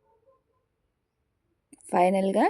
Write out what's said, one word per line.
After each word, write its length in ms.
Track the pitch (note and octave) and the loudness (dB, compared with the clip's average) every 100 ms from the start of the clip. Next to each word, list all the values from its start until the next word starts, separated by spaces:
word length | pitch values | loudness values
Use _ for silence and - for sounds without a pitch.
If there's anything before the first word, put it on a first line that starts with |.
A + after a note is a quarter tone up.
| A4 A4 A#4+ C5+ C5+ A4+ _ _ _ _ _ _ _ _ _ _ _ _ - | _ _ _ _ _ _ _ _ _ _ _ _ _ _ _ _ _ _ -6
ఫైనల్గా 520 | - F3+ F#3+ F#3+ G3+ D#4+ | 0 0 0 -2 0 -2